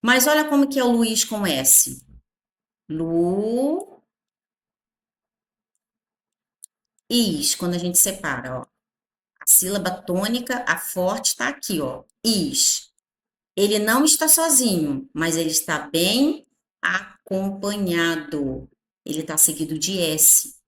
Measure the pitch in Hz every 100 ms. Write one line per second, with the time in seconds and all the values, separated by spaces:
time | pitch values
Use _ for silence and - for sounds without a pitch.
0 | 226 254 254 302 302 285 277 269 247 233
1 | 226 220 - 214 196 139 135 - - 131
2 | - - _ _ _ _ _ _ _ 160
3 | 165 165 175 190 214 233 277 339 - -
4 | _ _ _ _ _ _ _ _ _ _
5 | _ _ _ _ _ _ _ _ _ _
6 | _ _ _ _ _ _ - _ _ _
7 | _ 240 220 156 - - 180 175 175 175
8 | 196 190 156 127 127 127 - _ _ _
9 | _ _ _ _ - - 185 202 180 180
10 | - 180 208 240 240 247 247 160 - -
11 | 180 220 220 - 254 285 - 175 135 -
12 | - _ 226 214 151 - - - - _
13 | _ _ _ _ _ - 202 214 208 240
14 | 302 - 311 311 330 277 247 180 151 135
15 | 135 151 165 160 156 160 - 151 143 165
16 | 180 226 285 302 _ _ _ _ 170 185
17 | 202 - - 190 190 196 202 208 190 170
18 | 170 160 147 151 139 131 - _ _ _
19 | - 156 156 156 - 147 151 156 156 190
20 | 170 156 - - - -